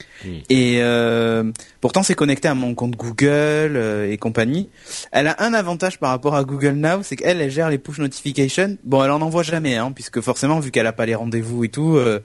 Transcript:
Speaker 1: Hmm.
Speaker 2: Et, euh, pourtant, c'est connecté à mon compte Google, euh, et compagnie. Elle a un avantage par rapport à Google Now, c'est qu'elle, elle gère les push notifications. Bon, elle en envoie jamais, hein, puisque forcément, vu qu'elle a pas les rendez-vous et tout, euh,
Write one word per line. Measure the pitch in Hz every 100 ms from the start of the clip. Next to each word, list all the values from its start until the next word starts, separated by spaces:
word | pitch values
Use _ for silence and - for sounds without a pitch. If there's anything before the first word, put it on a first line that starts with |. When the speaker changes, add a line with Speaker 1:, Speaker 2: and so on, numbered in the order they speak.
| - - 95
Speaker 1:
Hmm. | 85 -
Speaker 2:
Et, | 131 123 120
euh, | 120 120 117 117 117 113 113 110 - -
pourtant, | 127 -
c'est | 196 180
connecté | 147 135 165
à | 135
mon | 123
compte | 120 123 117
Google, | 117 110 139 147 151 151 156 139
euh, | 110 104 101
et | 104
compagnie. | 113 110 113 156 196 _ - - -
Elle | - 147
a | -
un | 220
avantage | 226 180 170 185 -
par | 139
rapport | 127 143 147
à | 135
Google | 139 143 143
Now, | 156 190
c'est | 196 135
qu'elle, | - 180
elle | 143
gère | 135 165
les | 139
push | - 143
notifications. | 143 - 147 139 135 151 196 196 117
Bon, | 135
elle | 135
en | 147
envoie | 160 165
jamais, | 160 165 156 117
hein, | 123
puisque | 135 - 120
forcément, | 113 123 139 160
vu | 139
qu'elle | 123 113
a |
pas | 113 113
les | 110
rendez-vous | 117 117 113 120
et | 113
tout, | 143 156 156
euh, | 120 104